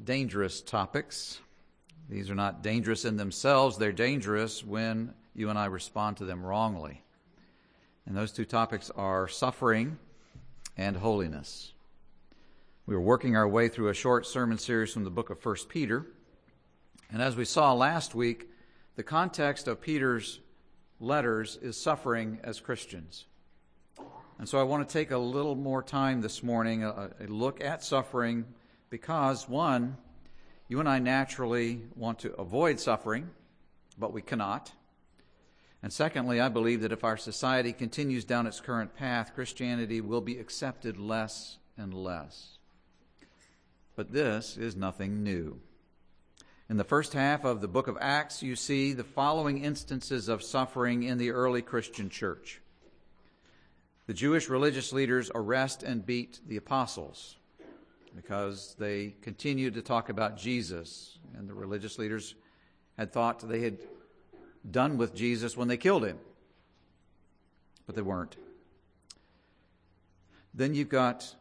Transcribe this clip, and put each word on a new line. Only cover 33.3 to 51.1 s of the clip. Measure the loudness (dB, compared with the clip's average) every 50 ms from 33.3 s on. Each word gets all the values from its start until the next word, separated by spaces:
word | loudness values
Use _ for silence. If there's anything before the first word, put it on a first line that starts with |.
| -14 -18 -20 _ _ _ -20 -20 -20 _ _ _ -8
but | -6 -6 -4 -4
we | -6
cannot. | -6 -4 -2 -2 0 0 -2 -4 -6 -12 -20 -20 _ _ _ _ _ _ _ _ -20 _ _ _ _ _ _ _ _ -20 -16 -10 -10
And | -6
secondly, | -2 0 0 0 0 0 0 2 4 4
I | 4
believe | 4 4 4 4 4 4 4 2
that | 0 0
if | 2 2
our | 0 0
society | 0 -4 -8 -6 -2 2 2 4 4 2 2 0
continues | -4 -6 -4 -2 -2 0 0 0 -2 0
down | 0 0 2 2
its | 0 -4 -6
current | -6 -4 -2 -2 -2 -4 -6
path, | -6 -4 -2 0 -2 -2 -4 -6
Christianity | -8 -8 -6 -6 -4 -4 -2 -2 -2 -2 -2 -2 -4
will | -2 0 -2 0
be | 0 -2 -6
accepted | -8 -8 -10 -8 -6 -4 -6 -6 -6 -8 -8 -6
less | -6 -4 -2 -2 -2 -2 -4 -6 -12 -14 -14 -18 -20 _ _ -14
and | -10 -10 -8 -8
less. | -6 -6 -6 -6 -6 -8 -12 -16 -20 -20 -20 -20 -20 _ _ _ _ _ _ _ _ _ _ _ _ -20 _ _ _ -20 _ _ _ _ _ _ _ _ _ -8
But | -8 -6 -2 0
this | 2 2 2 2 0 -2 -6 -8
is | -6 -6 -6 -4
nothing | -2 -4 -4 -4 -4 -4 -4 -2 -2
new. | 0 0 0 -2 -2 -6 -8 -12 -16 -20 _ _ _ _ _ _ _ _ -20 -20 _ _ _ -20 -20 -20 -20 -18 _ -2
In | 0
the | 0 2
first | 4 2 2 2 2
half | 0 2 2 2 2 2 2
of | 0 0 0
the | -2
book | 0 0 0 0 0
of | -2 -2
Acts, | 0 2 2 2 0 -2 -8 -6
you | -6 -4 -4
see | -4 -2 0 0 2 2 0 0
the | -4 -6
following | -4 0 2 4 4 4 2 2 0 0 0 -2
instances | -4 -4 -4 -6 -6 -6 -6 -4 -2 -4 -2 0 0
of | 0 0
suffering | -2 -2 0 0 0 0 0 0 2 2 2 0 0
in | 0